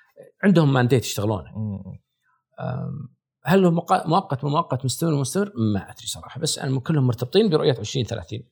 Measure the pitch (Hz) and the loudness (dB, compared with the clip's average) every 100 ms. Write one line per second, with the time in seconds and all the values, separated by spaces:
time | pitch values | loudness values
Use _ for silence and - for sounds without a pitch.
0 | _ _ - - 196 170 147 135 120 131 | _ _ -20 -2 4 6 6 4 4 4
1 | - - 104 104 - - 107 95 95 92 | 2 -4 -2 -2 -6 -8 -6 -6 -10 -18
2 | _ _ _ _ _ - 50 50 50 - | _ _ _ _ _ -10 -8 -6 -8 -10
3 | - _ _ _ - 190 180 165 - 190 | -12 _ _ _ 2 4 4 2 2 0
4 | - 175 190 139 143 151 170 127 131 - | 2 0 0 -4 0 0 0 -2 -4 -2
5 | 165 143 131 185 202 117 110 101 - - | -2 0 -2 -2 -4 -2 0 0 -6 -14
6 | - - - 131 151 - 135 131 - 156 | -12 -12 -12 -8 -6 -4 -2 -4 0 2
7 | 127 117 123 190 220 151 147 127 104 135 | 2 0 0 2 4 2 2 0 -2 -4
8 | 107 - - - - | -4 -6 -10 -12 -12